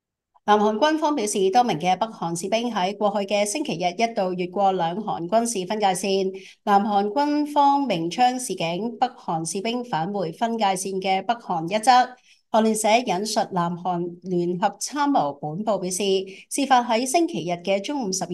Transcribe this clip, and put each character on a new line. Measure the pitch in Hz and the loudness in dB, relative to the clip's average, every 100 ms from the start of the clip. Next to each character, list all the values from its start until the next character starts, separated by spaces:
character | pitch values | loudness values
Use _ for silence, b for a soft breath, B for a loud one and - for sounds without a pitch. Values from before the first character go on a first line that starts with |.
| _ _ _ _ | _ _ _ _
南 | - 208 | 4 4
韓 | 208 220 | 4 2
軍 | 302 311 | 2 2
方 | 311 | 0
表 | 294 214 | 0 -2
示， | 220 190 | 0 2
多 | 190 | 4
名 | 240 160 | 4 2
嘅 | 180 185 | 0 0
北 | 226 | -2
韓 | 214 170 170 | -4 -6 -4
士 | 196 | -2
兵 | 220 240 | -2 -2
喺 | 208 180 202 | -2 -2 0
過 | 208 | 0
去 | 208 202 | 0 0
嘅 | 202 | 0
星 | 208 302 | 0 -2
期 | 311 | -4
日 | 165 180 180 | -2 -2 0
一 | 226 | 0
度 | 226 185 | 0 -2
越 | 180 180 | -2 -4
過 | 180 196 | 0 2
兩 | 190 165 185 | 2 -2 -2
韓 | 208 180 170 | -6 -6 0
軍 | 220 233 | 0 0
事 | 233 180 | -2 -4
分 | 220 | 0
界 | 202 | 0
線。 | 185 202 196 190 190 B B | 0 0 0 0 -4 B B
南 | - 202 | 2 2
韓 | 220 202 208 | 4 0 0
軍 | 240 294 294 294 | 0 0 0 0
方 | 294 285 285 269 | 4 4 4 2
鳴 | 180 165 | -2 -2
槍 | 175 247 254 | 2 2 2
示 | 254 | -6
警， | 185 165 180 226 233 | -4 -4 -2 -4 -2
北 | 247 | -4
韓 | - - 165 | -4 -6 -4
士 | 165 202 | -4 -4
兵 | 214 247 | -4 -4
返 | 240 156 170 | -4 -4 -2
回 | 202 165 | -4 -4
分 | 170 233 226 | -2 -2 0
界 | 202 | 0
線 | 185 196 190 | 0 -4 -4
嘅 | 190 190 190 | 0 0 0
北 | |
韓 | 233 - 175 165 | -6 -4 -4 -2
一 | |
側。 | 214 233 247 247 247 b b _ | -2 4 6 4 -4 b b _
韓 | 220 | 2
聯 | 220 | 2
社 | 214 214 226 | 2 4 2
引 | 240 175 208 | 2 -2 -2
述 | - 190 | -2 -2
南 | 185 170 175 | 0 -2 -2
韓 | 185 175 175 170 | -4 -2 -4 -8
聯 | 185 180 175 180 | -4 -2 0 0
合 | 202 - | -2 -2
參 | - 285 285 | -8 -2 2
謀 | 277 143 | 2 0
本 | 143 - 160 | -4 -8 -6
部 | 220 196 | -2 -2
表 | 185 | -2
示， | 185 202 190 190 190 B | -2 0 0 -2 -12 B
事 | - | -4
發 | 269 254 | 2 4
喺 | 240 226 | 4 0
星 | 254 349 330 | 2 2 0
期 | 214 | -2
日 | 165 | -4
嘅 | 175 202 196 | -4 -2 -2
中 | 196 294 214 | -2 -4 -4
午 | |
十 | 185 | -4
二 | 170 | -4